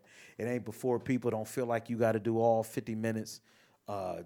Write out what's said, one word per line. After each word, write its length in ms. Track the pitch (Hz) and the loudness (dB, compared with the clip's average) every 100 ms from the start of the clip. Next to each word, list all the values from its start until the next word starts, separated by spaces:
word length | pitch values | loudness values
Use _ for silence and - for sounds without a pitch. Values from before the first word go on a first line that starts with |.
| - - - - | -14 -20 -16 -6
it 80 | 113 | -2
ain't 180 | 123 | -2
before 360 | 104 - 131 120 | -4 -4 0 0
people. 320 | - 127 117 | 2 0 0
Don't 160 | 110 107 | -2 -4
feel 180 | - 120 | -4 -2
like 240 | 117 113 | -2 -2
you 80 | 113 | 2
gotta 220 | 113 110 | 4 4
do 200 | 113 113 | 2 4
all 240 | 117 113 | 6 4
fifty 320 | 110 - 113 110 | 2 -4 -6 -2
minutes. 460 | 113 110 110 - _ _ _ _ - | -2 -2 -6 -12 _ _ _ _ -8
Uh, 300 | 101 90 87 | -6 -4 -6